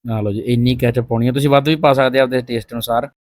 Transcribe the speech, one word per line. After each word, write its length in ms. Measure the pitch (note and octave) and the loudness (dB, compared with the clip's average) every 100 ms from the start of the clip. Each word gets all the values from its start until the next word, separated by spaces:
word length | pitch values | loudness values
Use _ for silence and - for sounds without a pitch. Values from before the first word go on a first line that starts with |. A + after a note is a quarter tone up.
ਆ 160 | A#2 A2 | -8 -4
ਲਓ 120 | G#2 | -4
ਜੀ, 80 | G#2 | -4
ਇੰਨੀ 340 | A#2+ A#2+ B2 B2+ | -2 0 2 2
ਕੈਚਅਪ 280 | B2 A#2 | 0 0
ਪਾਉਣੀ 240 | A#2 A#2 A#2+ | -2 0 0
ਆ, 40 | |
ਤੁਸੀਂ 160 | C3 C#3+ | 0 2
ਵੱਧ 180 | C#3 C#3+ | 2 2
ਵੀ 80 | D#3 | 2
ਪਾ 160 | D3+ | 2
ਸਕਦੇ 260 | C3+ C3 C3 | 2 2 2
ਆ 40 | |
ਆਪਦੇ 180 | C3 B2+ | 0 0
ਟੇਸਟ 320 | B2 A#2 - | -4 -6 -6
ਅਨੁਸਾਰ। 360 | A#2 A#2+ A#2 C#3 _ | -8 -4 -4 -4 _